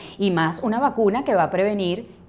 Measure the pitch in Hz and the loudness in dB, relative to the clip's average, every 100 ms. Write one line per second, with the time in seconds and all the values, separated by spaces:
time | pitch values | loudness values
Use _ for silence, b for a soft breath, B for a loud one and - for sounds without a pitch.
0 | B B 202 170 165 165 233 226 185 - | B B 0 2 0 0 -2 0 0 2
1 | 208 233 277 202 156 180 202 208 180 185 | 2 2 0 2 2 0 0 0 -2 -4
2 | - - | -8 -20